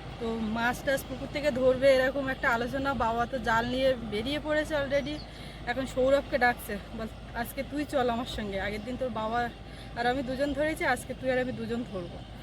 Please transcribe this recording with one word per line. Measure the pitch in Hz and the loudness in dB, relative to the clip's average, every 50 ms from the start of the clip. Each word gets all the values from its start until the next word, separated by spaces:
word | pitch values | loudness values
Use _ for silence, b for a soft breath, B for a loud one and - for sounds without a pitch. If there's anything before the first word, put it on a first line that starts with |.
| - - - - | -8 -10 -8 -6
তো | 240 226 226 226 | -4 -2 -2 -2
মাছ | 220 214 220 233 233 240 240 - - | -2 -2 0 0 2 0 0 0 0
টাছ | 285 269 269 - - | 0 0 0 0 -4
পুকুর | 262 240 269 254 - | -8 -8 -6 -6 -4
থেকে | 294 277 294 | -2 0 0
ধরবে | 233 254 254 254 254 247 262 277 262 | 2 4 4 4 6 6 8 8 8
এরকম | 254 254 254 233 285 269 262 | 8 6 4 2 0 0 -2
একটা | - - - 269 | -2 0 2 2
আলোচনা। | 240 233 240 240 247 277 269 277 277 | 2 2 2 0 -2 -2 0 0 0
বাবা | 233 240 226 226 233 240 | 2 2 2 2 2 0
তো | 233 269 254 | 0 -2 -2
জাল | 208 233 220 226 233 | 0 2 2 2 2
নিয়ে | 240 247 262 262 262 262 233 226 220 | 2 2 2 4 4 4 2 0 -4
বেরিয়ে | 208 208 220 269 294 302 285 | -2 -2 0 0 -2 -2 0
পড়েছে | 302 302 302 302 294 311 | 0 2 2 2 2 0
already। | 285 277 262 285 285 247 294 302 302 - B B B B B B B B B | 0 0 2 2 0 0 0 -4 -6 -8 B B B B B B B B B
এখন | 240 262 269 | -2 -2 -2
সৌরভকে | - - 254 254 262 277 277 277 - 311 254 | -2 2 2 4 6 6 4 4 2 2 4
ডাকছে, | 247 247 240 - - - 208 196 - - 226 233 | 4 4 4 2 -2 -6 -6 -8 -8 -8 -8 -8
বল, | 226 220 - - - - - | -8 -8 -8 -10 -12 -8 -6
"আজকে | 233 240 - - 277 254 | -6 -6 -6 -4 -6 -6
তুই | - 277 294 302 | -4 -4 -4 -2
চল | - 302 277 247 247 | 0 2 2 2 2
আমার | 233 226 254 | 2 0 -2
সঙ্গে।" | - - 247 214 202 196 190 | -4 -4 -4 -4 -4 -2 -2
আগের | 185 202 208 214 208 | -2 -2 -4 -4 -6
দিন | 247 254 226 | -6 -6 -4
তোর | 254 254 | -4 -4
বাবা | 214 220 220 220 233 240 240 233 - - B B B B B B B | -2 -2 -2 0 0 0 0 -2 -4 -8 B B B B B B B
আর | 233 240 247 | 0 2 2
আমি | 247 277 262 | 2 2 0
দুজন | 240 262 247 285 285 269 | -2 -2 0 0 0 2
ধরেছি, | 269 302 311 320 311 349 | 2 0 0 0 2 2
আজকে | 294 247 247 - - 247 | 2 2 0 -2 -6 -8
তুই | - 254 262 | -4 0 0
আর | 254 254 | 2 2
আমি | 254 254 | 2 0
দুজন | 233 214 226 214 233 233 247 - 202 | -2 -4 -4 -4 -4 -4 -4 -4 -6
ধরবো। | 185 175 165 - - - - B B | -6 -6 -8 -10 -12 -12 -12 B B